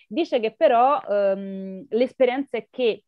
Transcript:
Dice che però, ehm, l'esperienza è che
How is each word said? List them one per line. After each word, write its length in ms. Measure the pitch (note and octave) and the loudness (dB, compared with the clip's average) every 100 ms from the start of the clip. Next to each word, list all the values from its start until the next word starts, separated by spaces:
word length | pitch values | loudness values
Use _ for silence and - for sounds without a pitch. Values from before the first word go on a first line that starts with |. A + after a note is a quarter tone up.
| - | -8
Dice 320 | A3 E4 C4 | -4 -2 -2
che 160 | G#3+ | -2
però, 460 | - D#4+ A#3 C4 C#4+ | 2 4 4 4 2
ehm, 840 | - G3+ G3 G3 G3 F#3+ F#3+ F#3+ - | 0 0 0 -2 -6 -10 -10 -12 -4
l'esperienza 680 | A3 B3 - B3+ B3+ C#4 A3+ | -2 -2 0 0 0 -4 -8
è 100 | - | -8
che 340 | - A#3+ G3 | -4 -2 -2